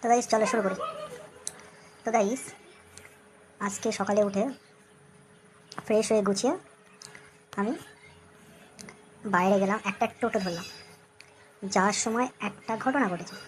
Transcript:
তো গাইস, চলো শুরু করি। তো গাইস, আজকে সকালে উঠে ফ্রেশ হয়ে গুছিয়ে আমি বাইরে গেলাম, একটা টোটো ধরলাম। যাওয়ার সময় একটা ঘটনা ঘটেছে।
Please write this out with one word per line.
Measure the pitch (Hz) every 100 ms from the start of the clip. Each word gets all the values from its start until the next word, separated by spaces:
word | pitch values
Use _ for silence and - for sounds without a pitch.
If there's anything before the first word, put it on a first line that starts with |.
তো | 233
গাইস, | 240 233
চলো | 220 214
শুরু | 233 196
করি। | 185 - - - - - - - - - - - -
তো | - 226
গাইস, | 202 254 - - - - - - - - - - - - 202
আজকে | 196 226 208
সকালে | 196 208 202
উঠে | 196 240 262 _ - - - - - - - - - - - -
ফ্রেশ | 214 220
হয়ে | 220 202
গুছিয়ে | 202 240 370 - - - - - - - - _ -
আমি | 202 311 - - - - - - - - - - - - - - 226
বাইরে | 190 185 202
গেলাম, | 190 214 202
একটা | 196 226 -
টোটো | 240 214
ধরলাম। | 190 170 180 - - - - _ - - - - 196
যাওয়ার | 196 190 202
সময় | - 226 254 - 208
একটা | 196 - 220
ঘটনা | 254 269 233
ঘটেছে। | 175 175 -